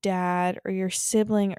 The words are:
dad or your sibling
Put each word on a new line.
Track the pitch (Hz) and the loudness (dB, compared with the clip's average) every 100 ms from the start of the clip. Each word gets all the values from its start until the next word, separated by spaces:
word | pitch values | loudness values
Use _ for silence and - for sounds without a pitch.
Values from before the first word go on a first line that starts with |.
dad | 196 180 180 180 180 - | -2 0 0 2 0 -2
or | - | -4
your | 190 190 | -2 -2
sibling | - - 220 214 214 196 | -2 0 0 2 2 2